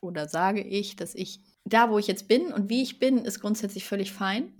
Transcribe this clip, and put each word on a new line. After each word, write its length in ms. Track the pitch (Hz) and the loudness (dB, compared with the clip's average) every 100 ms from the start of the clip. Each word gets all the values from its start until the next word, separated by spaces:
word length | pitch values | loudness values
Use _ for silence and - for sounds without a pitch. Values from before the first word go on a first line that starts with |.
oder 280 | 185 170 151 | -10 -6 -4
sage 340 | 165 185 208 | 0 2 0
ich, 340 | - 196 196 - | -2 -4 -4 -8
dass 180 | 175 | -10
ich 260 | - 185 - _ _ | -8 -10 -10 _ _
da, 260 | - 220 240 | 2 4 6
wo 80 | 214 | 4
ich 80 | 208 | 2
jetzt 220 | 190 - | -2 2
bin 240 | 233 349 | 4 4
und 160 | 226 196 | -2 0
wie 140 | 240 | 0
ich 160 | 262 - | -2 0
bin, 200 | 262 254 | 2 2
ist 160 | 220 - | 0 -4
grundsätzlich 440 | 208 214 196 196 | -4 -2 -4 -6
völlig 280 | - 202 196 | -6 -4 -4
fein. 400 | - 196 208 302 | -4 -2 -2 -4